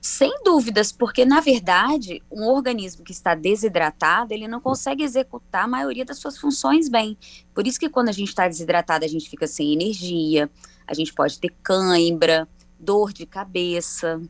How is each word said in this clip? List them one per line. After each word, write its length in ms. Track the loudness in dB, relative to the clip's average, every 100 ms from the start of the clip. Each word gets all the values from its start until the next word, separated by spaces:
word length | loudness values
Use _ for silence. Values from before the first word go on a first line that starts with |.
Sem 380 | -6 0 0 2
dúvidas, 480 | 2 4 2 0 0
porque, 340 | -2 -4 2 4
na 160 | 6
verdade, 800 | 4 2 4 2 4 0 -4 -12 -12
um 160 | -6 0
organismo 560 | 2 0 -4 -6 -12
que 80 | -16
está 240 | -6 -2 0
desidratado, 1000 | 2 0 2 0 0 0 2 2 0
ele 140 | -6 -8
não 120 | -6
consegue 440 | -4 -4 -4 -4
executar 640 | -2 -2 -2 -8 -8 -4 -2
a 20 |
maioria 360 | -2 -4 -6
das 140 | -8 -8
suas 220 | -12 -4
funções 500 | -4 0 2 4 4
bem. 260 | 2 0 -6 -18 -20 _
Por 140 | -4 -2
isso 120 | -2
que 80 | -2
quando 220 | 0 0
a 20 |
gente 220 | 0 -4
tá 140 | 0 0
desidratado, 580 | -2 0 0 2 0 0
a 20 |
gente 220 | -4 -8
fica 160 | -6 -6
sem 280 | -2 0
energia, 760 | 0 0 -4 -4 -2 2 2 0 _ -20 _ -10
a 80 | -6
gente 180 | -6
pode 260 | 0 -2 0
ter 140 | -8 -8
cãibra, 840 | -2 0 2 4 4 2 4 4 0 -14 _ _
dor 340 | 0 0 0
de 140 | -6 -14
cabeça. 920 | -12 -8 -4 -2 -4 -4 -6 -4 -6 -10